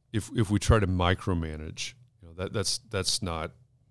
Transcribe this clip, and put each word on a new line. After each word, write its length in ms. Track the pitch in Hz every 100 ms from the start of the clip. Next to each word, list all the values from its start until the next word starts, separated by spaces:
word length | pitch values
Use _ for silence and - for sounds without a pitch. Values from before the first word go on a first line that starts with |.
| _
If, 160 | 107 - -
if 140 | 98
we 80 | 104
try 220 | - 113
to 60 | 95
micromanage, 1080 | 92 87 95 - 87 80 78 78 - - - _ _
you 80 | 85
know, 60 |
that, 180 | 82 92
that's, 240 | 107 98 -
that's 460 | - 98 92 -
not 300 | 90 82 80 - _ _ _